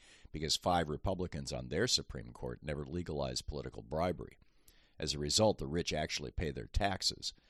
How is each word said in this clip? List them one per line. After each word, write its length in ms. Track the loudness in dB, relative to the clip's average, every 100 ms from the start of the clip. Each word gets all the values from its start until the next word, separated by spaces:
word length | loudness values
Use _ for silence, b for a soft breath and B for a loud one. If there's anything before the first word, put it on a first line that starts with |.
| B B B
because 260 | -4 0 2
five 320 | 4 4 4
Republicans 640 | 0 0 0 -2 -4 -4
on 160 | -6 -2
their 200 | 2 4
Supreme 420 | 2 0 -8 -10
Court 280 | -8 -8 -6
never 220 | -4 -4
legalized 640 | -2 -4 -2 -2 -2 -2 -4
political 340 | -6 -6 -8
bribery. 560 | -4 0 0 0 -6 -14 b b b b b -6
As 180 | -2
a 40 | 0
result, 400 | 2 6 6 4
the 80 | 0
rich 260 | 0 0
actually 380 | 0 0 -2 -4
pay 220 | -2 -2
their 160 | -2 -2
taxes, 640 | 2 2 2 0 0 -4 b b